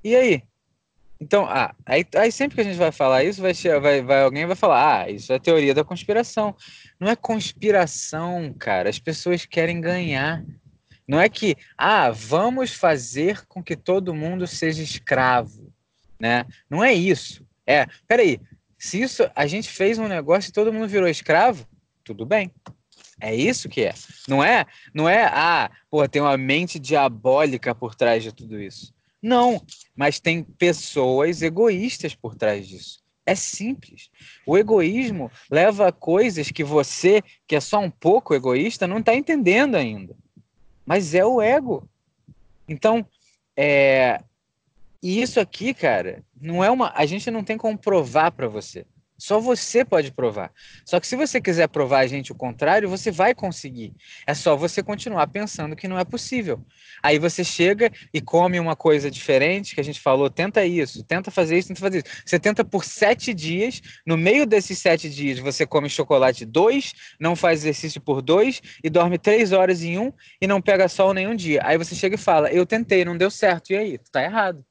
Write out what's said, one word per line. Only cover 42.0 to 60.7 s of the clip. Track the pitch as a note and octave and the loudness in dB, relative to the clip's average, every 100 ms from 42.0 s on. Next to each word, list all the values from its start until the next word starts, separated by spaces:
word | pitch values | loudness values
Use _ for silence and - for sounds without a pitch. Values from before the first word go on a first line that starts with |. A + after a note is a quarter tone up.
| _ _ _ - _ _ - | _ _ _ -20 _ _ -14
Então, | D3+ G#3+ A#3 G#3+ _ _ _ _ | -2 0 0 -4 _ _ _ _
é, | - C#3+ C#3+ C#3 C3+ B2+ G#2+ - _ _ _ _ _ - _ | -2 2 4 6 4 2 0 -6 _ _ _ _ _ -20 _
e | F3+ G3 | -4 -2
isso | B3+ B3 | 0 0
aqui, | G3 - A#3 | -2 -4 -6
cara, | C4 D3+ G#2 F2+ - _ _ | -2 0 0 -4 -12 _ _
não | D#3 F3 | -8 0
é | G3 | 2
uma, | B3+ A#3 - | 2 -2 0
a | |
gente | D3 F#3+ A#3+ | -2 -2 -6
não | A3+ | -8
tem | G3 A3 | -6 -4
como | A3+ G#3+ | -4 -4
provar | - F#3+ B2+ C3+ D#3+ | 0 0 2 0 0
pra | - A#2 | -2 -8
você. | G#2+ - F2+ - _ _ _ | -8 -12 -18 -20 _ _ _
Só | - G#3+ | -2 0
você | A#3+ B3 - A#3 | 0 -2 0 0
pode | B3+ F3 C#3 | 2 0 0
provar. | C3 B2 G#2 F2 _ - - - | -2 -4 -4 -10 _ -20 -20 -4
Só | F3+ | -4
que | - | -2
se | |
você | B3+ D4 B3+ | -4 -2 -2
quiser | - E3 D#3 | 0 2 0
provar | D#3 C3+ C3+ | 0 2 2
a | C3 | 2
gente | C#3 C3 | -2 -10
o | |
contrário, | B2+ B2+ A2+ D3 G3+ G3+ | -10 -10 -4 0 2 0
você | F#3+ A3 | -4 -6
vai | E3+ A#3+ | 0 0
conseguir. | B3 F#3+ E3 C#3+ B2 G#2+ - - - - | 0 -6 -8 -14 -14 -14 -16 -20 -12 -6
É | |
só | D3 E3+ C#3+ | -2 0 2
você | E3+ - | 0 -4
continuar | F#3 G#3 B3 F#3+ D3 | -6 -8 -6 -2 -2
pensando | G3+ G#3 - D3+ D#3 | -2 -8 -8 -10 -8
que | F#3+ | -6
não | F#3 | -4
é | F3+ | -4
possível. | A#3+ - B3+ F#3+ A#2 - _ - - | -6 -6 -6 -6 -8 -10 _ -20 -4
Aí | D3 D3+ | 0 2
você | E3 - | 0 -2
chega | F3 - F3 G#3 A3+ - - | -6 0 2 2 0 -2 -8
e | D#3 | -8
come | - E3 F3+ F3+ | 0 2 2 0
uma | E3 | -4
coisa | D#3 E3 D3+ C#3+ | 0 2 2 0
diferente, | C3 - C3+ D3+ F#3+ G3 | -8 2 2 2 -2 -6
que | - | -8
a | |
gente | C#3+ C#3+ | -8 -4
falou, | D3 C3+ C#3 | 0 2 2
"Tenta | - F#3 A3 | 0 0 2
isso, | F#3 | 2